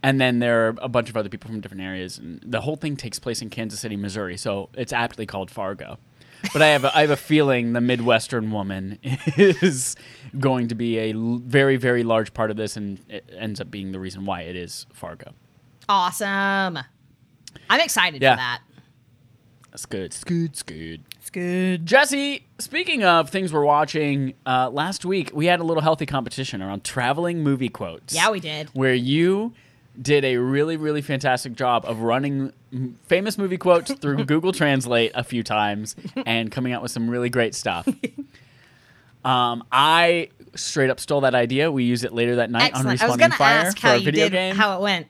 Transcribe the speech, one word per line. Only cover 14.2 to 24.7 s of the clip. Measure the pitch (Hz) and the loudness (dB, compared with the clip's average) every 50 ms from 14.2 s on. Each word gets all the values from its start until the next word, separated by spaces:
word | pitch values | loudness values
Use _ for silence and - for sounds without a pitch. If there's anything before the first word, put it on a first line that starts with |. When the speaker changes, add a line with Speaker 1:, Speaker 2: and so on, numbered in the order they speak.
| 98 | -6
Speaker 1:
why | 98 95 87 | -6 -6 -6
it | 85 85 90 | -6 -10 -10
is | 90 87 - - - - _ | -10 -10 -10 -12 -16 -16 _
Fargo. | _ - - 85 82 - - - - _ _ _ _ _ _ _ _ _ - - | _ -16 -14 -14 -14 -14 -18 -20 -20 _ _ _ _ _ _ _ _ _ -2 0
Speaker 2:
Awesome. | 202 196 180 180 180 - 214 196 196 196 196 196 196 196 196 185 170 147 123 _ _ _ _ _ _ _ _ _ _ _ _ - _ - - - | 2 2 2 0 -2 -4 -4 -4 -2 -2 0 0 0 0 -2 -2 -4 -8 -12 _ _ _ _ _ _ _ _ _ _ _ _ -20 _ -20 0 0
I'm | 220 277 | 2 2
excited | 339 - - - 180 180 151 135 | 2 2 2 0 0 0 0 2
Speaker 1:
Yeah. | 127 135 | 4 4
Speaker 2:
for | 123 117 | 4 4
that. | 127 123 123 - _ _ _ - _ _ _ _ _ _ _ _ _ _ _ _ _ _ _ _ _ _ | 2 -4 -6 -6 _ _ _ -20 _ _ _ _ _ _ _ _ _ _ _ _ _ _ _ _ _ _
Speaker 1:
That's | _ - - | _ -18 -14
good. | - - 98 92 | -10 -8 -8 -8
It's | 85 - - - | -8 -10 -14 -6
good. | - 175 170 165 160 | -4 -2 -2 -2 -4
It's | 139 - - | -6 -10 -14
good. | - - 78 - 165 165 156 139 _ - _ | -12 -12 -12 -12 -12 -12 -14 -16 _ -20 _
Speaker 2:
It's | - - | -18 -14
good. | - 185 180 175 175 185 185 185 180 175 165 | -10 -6 -6 -2 -2 0 0 0 0 -2 0
Speaker 1:
Jesse, | 165 240 269 294 277 277 277 277 285 285 - _ _ _ - | 4 6 6 6 6 2 -2 -2 -2 -4 -6 _ _ _ -14
speaking | - - 269 320 359 359 320 262 208 | -14 -6 -4 -4 -2 0 0 2 4
of | 180 170 165 160 147 | 6 6 6 4 2
things | - 190 190 175 | -2 -4 -4 0
we're | 151 151 147 | 0 2 4
watching, | 147 147 147 156 143 - 156 151 143 143 139 135 131 127 _ _ | 4 4 4 4 0 0 -2 0 0 0 0 -2 -4 -6 _ _
uh, | 131 127 127 127 | -2 0 0 0
last | 127 | 0